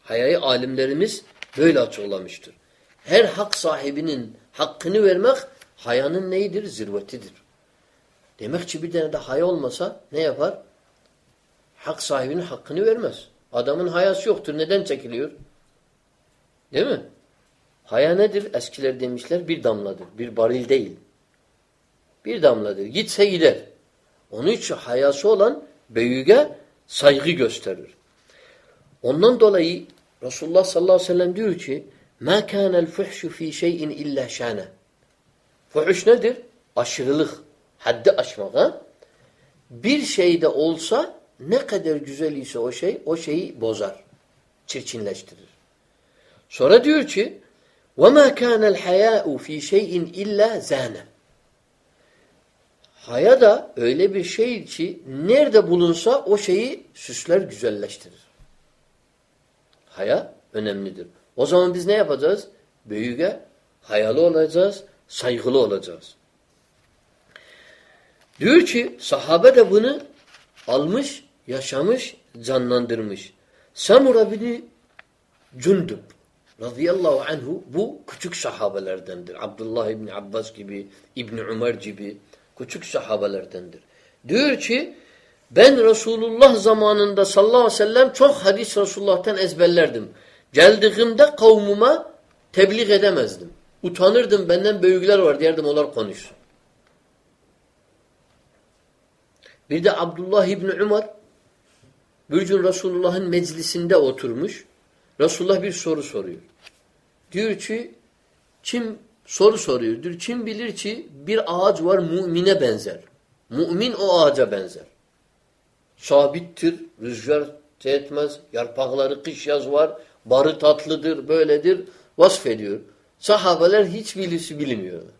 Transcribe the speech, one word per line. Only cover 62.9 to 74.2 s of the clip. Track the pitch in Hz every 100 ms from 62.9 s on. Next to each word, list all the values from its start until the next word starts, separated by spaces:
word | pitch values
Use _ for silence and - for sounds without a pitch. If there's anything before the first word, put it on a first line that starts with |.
| 104 120 120 180 - - _ _ _
hayalı | - 107 110 131
olacağız, | 170 160 156 160 196 196 - _ _
saygılı | - 123 120 135 131
olacağız. | 110 98 90 82 - _ _ _ _ _ _ _ _ _ _ _ _ - _ - _ _ _ _ _ _ _ _
Diyor | 160 320 349
ki | 240 247 -
sahabe | - 143 - 170 240 254
de | 196
bunu | 202 240 294 - _ _ - _ _ -
almış, | 131 156 226 277 - _ _ -
yaşamış, | 131 131 135 175 247 - - _ 117
canlandırmış. | 117 131 123 123 117 113 107 95 - _ _ _ _
Samura | - - 240 269 226